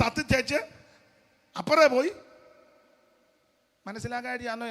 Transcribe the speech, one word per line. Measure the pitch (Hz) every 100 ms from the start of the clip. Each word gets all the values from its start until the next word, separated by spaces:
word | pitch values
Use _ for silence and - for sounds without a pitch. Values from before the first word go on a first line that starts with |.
തത്തിച്ചേച്ച് | 233 311 - 262 - 285 - - - _ _ _ _ _ _ -
അപ്പുറേ | 180 311 294
പോയി. | 254 339 - - - - - _ _ _ _ _ _ _ _ _ _ _ _ 196
മനസ്സിലാകാരിയാണോ | 220 240 240 254 247 240 226 233